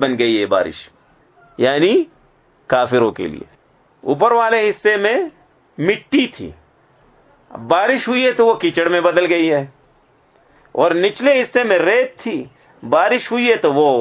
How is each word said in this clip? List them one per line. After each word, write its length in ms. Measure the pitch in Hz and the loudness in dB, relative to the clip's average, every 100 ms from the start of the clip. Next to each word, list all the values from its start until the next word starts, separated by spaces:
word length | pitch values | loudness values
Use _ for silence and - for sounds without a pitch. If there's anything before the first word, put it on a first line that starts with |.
بن 160 | 131 120 | -4 0
گئی 220 | 117 110 | 0 0
ہے 60 | 98 | 0
بارش، 320 | 98 82 - - _ _ _ _ _ _ - | 0 -2 -8 -20 _ _ _ _ _ _ -4
یعنی 340 | 123 143 175 311 311 _ _ _ _ _ - | -2 2 2 2 -2 _ _ _ _ _ -4
کافروں 400 | 127 123 123 113 - | -2 0 0 0 -2
کے 80 | 87 | -10
لیے۔ 180 | 71 - _ _ _ _ _ | -10 -18 _ _ _ _ _
اوپر 300 | - 139 220 | -6 0 2
والے 360 | 233 226 226 214 | 2 0 0 0
حصے 280 | 202 208 214 | 0 -2 0
میں 200 | 202 254 339 - _ _ _ - | 0 -2 -4 -10 _ _ _ -6
مٹی 480 | 165 220 - 269 254 - | -4 -4 -2 -2 -2 -8
تھی، 140 | 87 - _ _ _ _ _ _ _ _ _ | -16 -18 _ _ _ _ _ _ _ _ _
اب 100 | - 117 | -18 0
بارش 380 | 165 214 262 226 | 0 2 -2 -2
ہوئی 160 | 247 254 | 0 0
ہے 60 | |
تو 140 | 240 226 | 2 2
وہ 80 | 226 | 2
کیچڑ 260 | 170 156 170 | 0 0 0
میں 120 | 175 | 2
بدل 260 | 170 170 180 | 2 2 2
گئی 200 | 170 160 | 0 2
ہے، 120 | 143 139 _ _ _ _ _ _ _ _ _ _ | 0 -4 _ _ _ _ _ _ _ _ _ _
اور 160 | - 165 170 | 0 0 2
نچلے 360 | 196 - 254 269 | -2 0 0 2
حصے 220 | 240 247 | 0 -2
میں 140 | 233 180 | 0 0
ریت 380 | 165 233 254 - | 2 0 -2 -6
تھی، 140 | 233 170 131 _ _ _ | -8 -8 -10 _ _ _
بارش 480 | 120 151 202 240 - | -2 0 2 -2 -2
ہوئی 180 | 240 240 | -2 0
ہے 60 | 220 | 2
تو 80 | 160 | 2
وہ 140 | 139 151 123 | 2 2 2